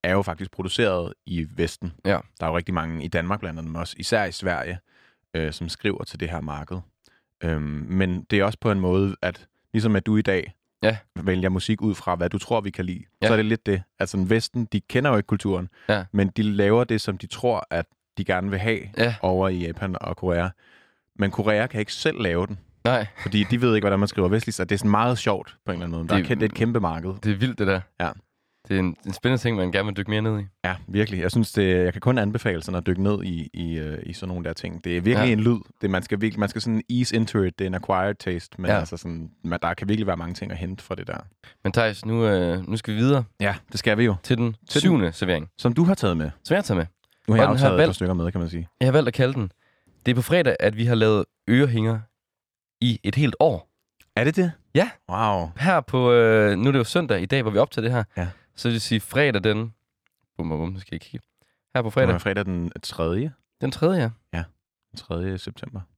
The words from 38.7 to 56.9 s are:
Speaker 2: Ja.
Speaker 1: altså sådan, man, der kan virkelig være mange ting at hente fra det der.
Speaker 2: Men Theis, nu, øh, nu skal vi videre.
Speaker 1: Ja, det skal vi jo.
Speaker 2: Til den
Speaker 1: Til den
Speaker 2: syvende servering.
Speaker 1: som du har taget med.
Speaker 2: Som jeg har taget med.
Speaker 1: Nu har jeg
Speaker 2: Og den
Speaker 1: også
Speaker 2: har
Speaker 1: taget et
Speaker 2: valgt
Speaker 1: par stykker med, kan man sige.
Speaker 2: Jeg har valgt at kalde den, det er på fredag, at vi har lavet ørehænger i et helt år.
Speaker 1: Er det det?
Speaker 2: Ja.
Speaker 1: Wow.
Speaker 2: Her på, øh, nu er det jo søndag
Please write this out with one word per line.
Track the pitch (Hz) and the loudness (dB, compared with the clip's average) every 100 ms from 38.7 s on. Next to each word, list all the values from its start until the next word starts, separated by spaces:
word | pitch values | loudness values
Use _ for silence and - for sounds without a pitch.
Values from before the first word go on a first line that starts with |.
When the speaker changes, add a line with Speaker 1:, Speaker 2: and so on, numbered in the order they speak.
Speaker 2:
Ja. | 104 | 0
Speaker 1:
altså | 80 87 | -2 -8
sådan, | 87 82 80 _ | -8 -10 -10 _
man, | 85 85 | -6 -4
der | 82 | -2
kan | 87 98 | -4 0
virkelig | 107 101 | 0 0
være | 85 | -2
mange | 85 | -4
ting | 92 - | -8 -8
at | 82 | -6
hente | 92 95 | -8 -8
fra | - | -10
det | 92 92 | -10 -8
der. | - - _ - _ | -10 -12 _ -20 _
Speaker 2:
Men | 101 | -2
Theis, | 110 113 101 | 0 0 0
nu, | 110 113 113 | -4 2 4
øh, | 95 87 87 92 | 4 2 -2 -4
nu | 110 | -6
skal | - | -4
vi | 107 | 0
videre. | 123 139 113 _ | 2 2 0 _
Speaker 1:
Ja, | 101 95 _ | -4 -4 _
det | 98 | -4
skal | - 107 | 0 4
vi | |
jo. | 117 95 | 4 2
Speaker 2:
Til | - 120 | -2 0
den | 117 | 0
Speaker 1:
Til | 110 - | -4 -2
den | 147 | 2
Speaker 2:
syvende | 185 160 90 | 4 4 2
servering. | 85 92 85 78 - | 0 0 0 -2 -2
Speaker 1:
som | 120 | 0
du | 120 | 4
har | 170 | 4
taget | 190 104 85 | 4 2 0
med. | 76 - | -2 -6
Speaker 2:
Som | - | -2
jeg | 190 | -2
har | |
taget | - 95 | 2 0
med. | 82 _ _ _ - | -2 _ _ _ 2
Speaker 1:
Nu | |
har | 110 | 4
jeg | |
Speaker 2:
Og | 135 | 6
den | |
Speaker 1:
også | 127 | 6
Speaker 2:
har | 139 | 4
Speaker 1:
taget | - | 6
et | |
Speaker 2:
valgt | 160 | 4
Speaker 1:
par | |
stykker | - 92 | 2 0
med, | 90 85 | 0 0
kan | 92 | -2
man | 85 | -4
sige. | 85 85 _ | -6 -10 _
Speaker 2:
Jeg | 127 | 4
har | |
valgt | 139 123 | 4 2
at | |
kalde | 117 127 | 2 0
den, | 135 98 _ _ _ _ _ - | 0 -4 _ _ _ _ _ 0
det | |
er | |
på | 123 | 0
fredag, | 117 170 143 - | 4 2 4 2
at | 101 107 | 2 2
vi | 117 | 2
har | |
lavet | 113 110 107 - _ - | 4 6 4 2 _ 2
ørehænger | 120 143 117 110 113 110 _ _ _ _ _ _ _ | 4 4 2 0 -2 -6 _ _ _ _ _ _ _
i | 123 110 | 0 0
et | 98 | -2
helt | 113 143 - | 2 0 4
år. | 160 98 - _ _ _ _ - | 2 2 -8 _ _ _ _ -2
Speaker 1:
Er | |
det | 123 160 | 0 2
det? | 180 - _ | 0 -2 _
Speaker 2:
Ja. | 143 226 - - | 0 0 -4 -8
Speaker 1:
Wow. | 95 110 98 82 85 | -2 0 0 -2 -2
Speaker 2:
Her | 151 175 | 2 2
på, | 127 131 123 | 0 2 4
øh, | 120 113 110 104 98 | 6 8 6 6 4
nu | 120 | 4
er | |
det | 139 | 2
jo | |
søndag | 117 | 2